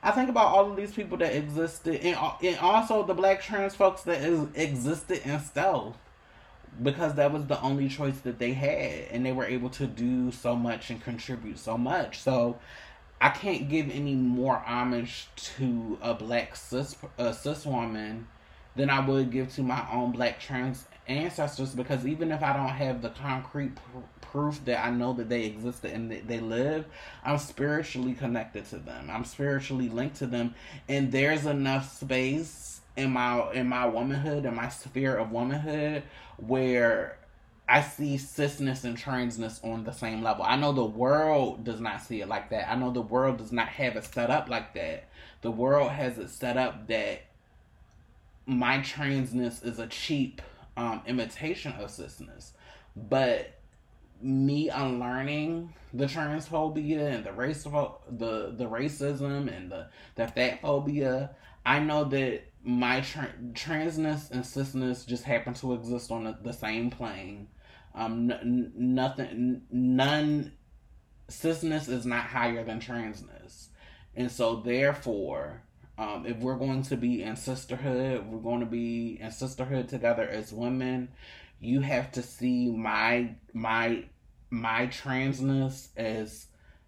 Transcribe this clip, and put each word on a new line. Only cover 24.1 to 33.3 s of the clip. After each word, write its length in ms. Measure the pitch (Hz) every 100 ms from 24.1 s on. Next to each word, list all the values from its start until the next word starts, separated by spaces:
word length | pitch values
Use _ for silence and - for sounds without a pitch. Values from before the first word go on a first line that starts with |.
| -
proof 440 | - 139 147 147
that 200 | 131 120
I 60 | 113
know 220 | 120 120
that 140 | 123 113
they 160 | 120
existed 480 | 110 107 117 123 -
and 180 | 92 113
that 180 | 110 -
they 120 | 117
live, 460 | 113 113 139 156 156 - - -
I'm 140 | - 147
spiritually 760 | 143 - 143 151 156 127 127
connected 500 | 120 120 120 110 104 101
to 80 | 92
them. 320 | 73 60 69
I'm 140 | 107
spiritually 640 | 120 - 143 139 135 131 123
linked 280 | 113 139 147
to 100 | 131
them. 280 | 120 120 - - 139 -
And 220 | 139 135
there's 340 | 131 139 156 147
enough 520 | 143 135 135 135 -
space 800 | 135 131 131 147 160 - - - - -
in 140 | 135
my, 400 | 127 123